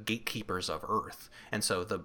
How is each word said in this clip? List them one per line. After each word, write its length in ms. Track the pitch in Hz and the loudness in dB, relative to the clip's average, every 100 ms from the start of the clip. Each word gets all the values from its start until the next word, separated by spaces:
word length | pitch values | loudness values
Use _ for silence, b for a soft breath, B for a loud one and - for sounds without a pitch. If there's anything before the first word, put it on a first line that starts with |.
gatekeepers 640 | 107 117 - 113 - 113 - | 0 0 0 -4 0 0 0
of 160 | 78 - | -2 2
Earth. 440 | 107 95 - - B B | 2 2 -10 -14 B B
And 140 | 110 | 0
so 180 | - 95 | 4 2
the 180 | 90 95 | 2 0